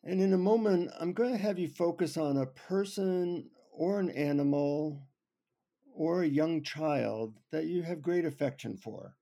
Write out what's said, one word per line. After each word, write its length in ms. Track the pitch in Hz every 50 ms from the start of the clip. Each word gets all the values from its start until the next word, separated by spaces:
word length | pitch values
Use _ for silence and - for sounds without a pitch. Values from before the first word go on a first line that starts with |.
| -
And 140 | - 185 190
in 140 | 190 196 190
a 40 | 185
moment, 520 | 185 196 220 226 220 214 190 175 180 - - -
I'm 140 | 165 175 180
gonna 240 | 202 233 247 254 208
have 200 | 190 214 202 180
you 80 | 180
focus 520 | 156 139 - 175 170 170 - 175 151 - 165
on 180 | 156 147 139
a 100 | 139 135
person 1000 | 131 135 - - - 185 196 202 196 - - 190 190 185 180 180 175 175 170 - - _ _ - _ -
or 260 | - 151 180 202 208
an 120 | 190 175
animal 960 | - 131 147 147 143 143 143 143 143 143 143 143 143 147 151 156 147 143 139 - _ _ _ _ _ _ _ _ _ _ _ _ _ _ _ _ -
or 280 | - 147 160 170 180 180
a 60 | 156
young 340 | 139 147 151 160 170 156 139
child 760 | - - 147 156 156 147 135 117 110 110 110 113 110 110 - _ _
that 140 | - 156 160
you 180 | 165 175 180 165
have 200 | 165 175 160 143
great 240 | 175 175 180 165
affection 500 | 156 135 - 147 135 - - - 113 -
for. 400 | - - 113 104 98 98 98 - _